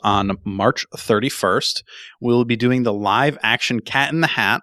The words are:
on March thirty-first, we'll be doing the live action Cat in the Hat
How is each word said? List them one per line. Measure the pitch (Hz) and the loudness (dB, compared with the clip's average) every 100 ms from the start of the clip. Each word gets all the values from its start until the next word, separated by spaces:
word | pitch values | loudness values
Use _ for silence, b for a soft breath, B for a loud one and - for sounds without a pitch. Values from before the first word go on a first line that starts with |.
on | 107 101 98 95 101 | 0 2 0 -4 -6
March | 98 113 - - - | 0 0 0 -6 -6
thirty-first, | - 104 135 - 95 107 - - B B B - | 0 0 0 -2 0 0 -2 -6 B B B -6
we'll | 120 120 120 | 0 2 2
be | 113 | 0
doing | 120 127 | 0 2
the | 117 | 0
live | 104 101 110 147 147 | -2 0 2 0 0
action | 110 123 - 117 | 0 0 0 -4
Cat | - 135 143 | -2 -2 0
in | 160 | 0
the | 156 | 0
Hat | - 101 - | 0 0 0